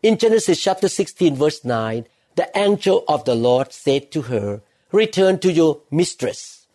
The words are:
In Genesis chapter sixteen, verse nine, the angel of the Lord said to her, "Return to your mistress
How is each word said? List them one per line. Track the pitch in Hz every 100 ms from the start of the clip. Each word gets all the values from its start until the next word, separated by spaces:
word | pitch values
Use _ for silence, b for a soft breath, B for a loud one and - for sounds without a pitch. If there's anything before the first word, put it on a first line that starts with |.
In | 220 220
Genesis | 233 220 208 175
chapter | - 190 196
sixteen, | - 190 - 175 135
verse | 151 - 123
nine, | 117 110 113 113 _ _ -
the | - 202
angel | 202 202 196 185 -
of | 151 127
the | 120
Lord | 120 123 135
said | - - 139 135
to | 160
her, | 123 120 101 104 _ _ _
"Return | 196 220 - 190 190
to | 185
your | 165 160 143 _
mistress | 147 175 - 120 - - - _